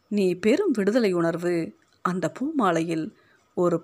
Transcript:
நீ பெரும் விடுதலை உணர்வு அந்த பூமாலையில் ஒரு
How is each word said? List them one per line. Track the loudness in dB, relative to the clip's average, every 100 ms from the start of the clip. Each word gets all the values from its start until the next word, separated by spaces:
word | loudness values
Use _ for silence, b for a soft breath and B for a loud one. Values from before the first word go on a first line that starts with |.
| -6
நீ | 0 0 2
பெரும் | 2 2 2
விடுதலை | 0 2 2 2
உணர்வு | 2 0 0 -2 -2 -4 -10 _ _ -4
அந்த | -2 -4
பூமாலையில் | -4 -4 0 2 2 0 -4 -6 -12 b b b -2
ஒரு | 0 0